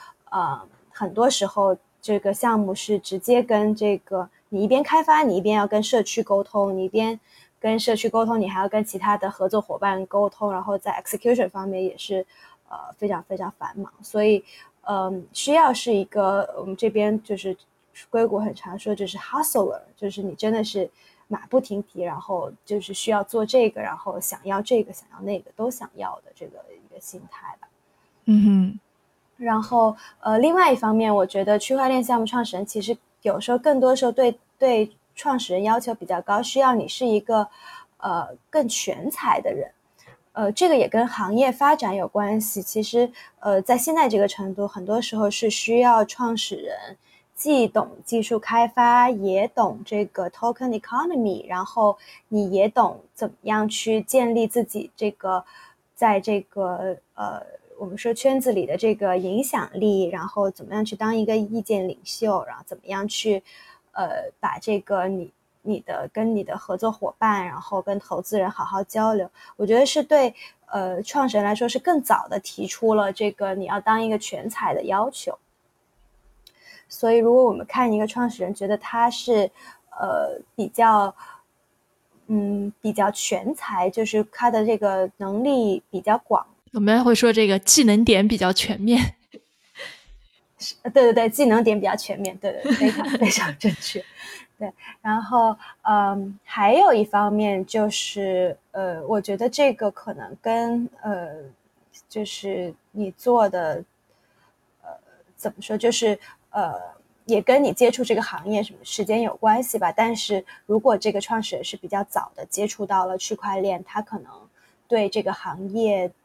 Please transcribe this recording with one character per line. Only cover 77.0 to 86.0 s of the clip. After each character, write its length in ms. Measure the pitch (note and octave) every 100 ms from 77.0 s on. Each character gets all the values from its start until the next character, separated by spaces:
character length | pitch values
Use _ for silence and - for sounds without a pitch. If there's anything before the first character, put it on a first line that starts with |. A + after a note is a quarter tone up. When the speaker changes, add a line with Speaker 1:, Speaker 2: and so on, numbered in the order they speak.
| A3+
Speaker 1:
以 60 | A3+
如 180 | A#3
果 100 | B3
我 80 | B3
们 140 | G3+ -
看 260 | A#3+ B3
一 60 | G#3+
个 80 | G#3+
创 240 | B3 A#3+
始 140 | A#3
人， 100 | F3+
觉 140 | G#3 G3
得 100 | G#3
他 320 | - A#3 A#3+
是， 400 | A#3+ - A3 F#3+ - - - _
呃， 500 | - - A#2 C#2 - -
比 140 | - G3+
较， 440 | - A3+ G#3+ G3+ - - - _ _ _ _ _ _ _ _ -
嗯， 440 | G#3+ G3+ G3+ G3+ -
比 120 | G#3+
较 180 | G#3+ G3+
全 420 | - - G#3 G3
才， 380 | D#4+ - C4+ F3+
就 140 | A3+
是 180 | A3 G#3+ G#3+
他 180 | - A#3+
的 160 | A3+
这 140 | G#3+ G#3+
个 320 | G#3 F#3+ F#3+ -
能 260 | G3 G3+
力 400 | C4+ C4+ A3 F#3+ -
比 100 | F#3